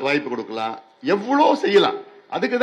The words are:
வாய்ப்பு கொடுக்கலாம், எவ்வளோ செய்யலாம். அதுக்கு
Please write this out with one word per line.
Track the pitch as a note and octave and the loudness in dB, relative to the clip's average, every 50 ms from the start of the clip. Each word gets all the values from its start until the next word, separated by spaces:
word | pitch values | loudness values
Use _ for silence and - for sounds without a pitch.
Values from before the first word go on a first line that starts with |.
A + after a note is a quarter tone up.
| C3 | -2
வாய்ப்பு | C#3 C#3+ D3 D3 B2+ B2 | -2 -2 -2 -2 -4 -6
கொடுக்கலாம், | A#2 G#2+ - A2 A2+ A2 A2+ A2+ - - _ _ _ - C#3 G3 | -6 -6 -6 -6 -6 -6 -6 -8 -10 -14 _ _ _ -2 0 0
எவ்வளோ | G3+ G#3 B3 C#4 C#4+ D#4 - C#4+ - - | 0 0 0 2 4 4 4 2 2 0
செய்யலாம். | - - A#3+ D#3+ - - - - - - - - _ - C#3+ | 2 4 4 4 4 0 -4 -10 -16 -20 -20 -14 _ -6 -4
அதுக்கு | - B3+ B3 A#3+ | -2 -2 0 2